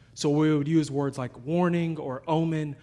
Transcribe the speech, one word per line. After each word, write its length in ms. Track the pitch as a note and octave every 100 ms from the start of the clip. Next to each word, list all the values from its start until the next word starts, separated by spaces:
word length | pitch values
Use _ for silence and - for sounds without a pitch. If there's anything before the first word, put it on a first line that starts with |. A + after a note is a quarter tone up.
| -
So 160 | - D3+
we 260 | D3 D#3 D3+
would 120 | C#3
use 220 | E3 C#3+
words 280 | C3+ C#3 C3+
like 280 | B2 - B2+
warning 520 | E3+ F3+ E3+ E3 D#3
or 260 | C#3 B2+ -
omen 500 | D#3+ E3 D#3+ D3+ C#3